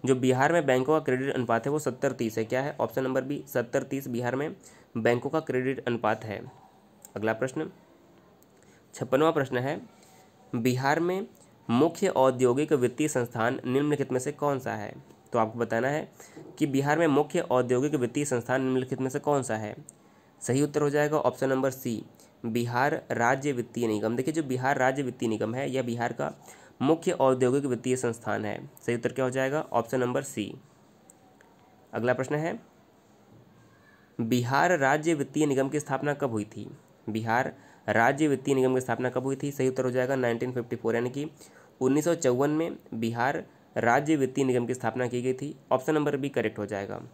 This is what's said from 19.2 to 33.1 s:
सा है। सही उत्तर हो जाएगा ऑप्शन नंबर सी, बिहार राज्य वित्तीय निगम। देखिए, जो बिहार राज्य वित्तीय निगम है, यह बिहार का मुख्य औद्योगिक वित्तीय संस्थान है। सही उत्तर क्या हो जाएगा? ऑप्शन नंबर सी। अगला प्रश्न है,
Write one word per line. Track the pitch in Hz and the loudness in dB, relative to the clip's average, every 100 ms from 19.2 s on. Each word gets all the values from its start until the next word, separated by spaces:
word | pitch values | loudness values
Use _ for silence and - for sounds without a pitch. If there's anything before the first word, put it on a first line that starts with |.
| - 143 | 0 0
सा | 123 110 | 0 -4
है। | 107 - - _ - _ _ _ | -6 -10 -18 _ -20 _ _ _
सही | - 131 | -2 0
उत्तर | 147 151 | 2 2
हो | 147 | 2
जाएगा | 147 147 156 | 2 2 2
ऑप्शन | 123 - 135 | 0 0 -2
नंबर | 131 135 | 0 0
सी, | 131 127 113 - - - _ 117 | -2 -6 -6 -8 -20 -20 _ -4
बिहार | 113 120 120 143 156 - | -2 0 0 0 0 -4
राज्य | 113 117 135 143 | 0 2 2 -2
वित्तीय | 123 113 120 113 | -4 -6 -2 0
निगम। | 107 110 120 | 0 0 0
देखिए, | 135 | -2
जो | 156 | -2
बिहार | 143 123 131 139 | -2 0 0 2
राज्य | 131 135 | 2 2
वित्तीय | 131 123 117 | -4 -2 -2
निगम | 107 107 120 | 0 -2 -4
है, | 139 | -2
यह | 131 | -2
बिहार | 127 120 117 | -2 -2 -4
का | - 143 - - - - - | -4 -6 -8 -20 -20 -20 -2
मुख्य | 131 160 185 | 2 4 2
औद्योगिक | 170 135 127 127 139 139 | 4 4 6 4 2 0
वित्तीय | 120 127 127 | -2 0 0
संस्थान | 127 113 110 107 107 | 0 -4 -4 -4 -4
है। | - 139 - - | -8 -12 -8 -4
सही | 120 | -2
उत्तर | 120 | -2
क्या | 127 131 | -2 -2
हो | |
जाएगा? | 131 135 151 | 0 0 -2
ऑप्शन | - 117 117 131 | 0 -2 0 0
नंबर | 123 131 | 0 -2
सी। | 135 - 98 - - _ _ _ _ - _ _ - _ _ _ _ | -4 -6 -6 -8 -20 _ _ _ _ -20 _ _ -20 _ _ _ _
अगला | 110 120 | -2 0
प्रश्न | 123 131 147 | 0 -2 -2
है, | 165 226 - _ _ _ _ | -4 -8 -14 _ _ _ _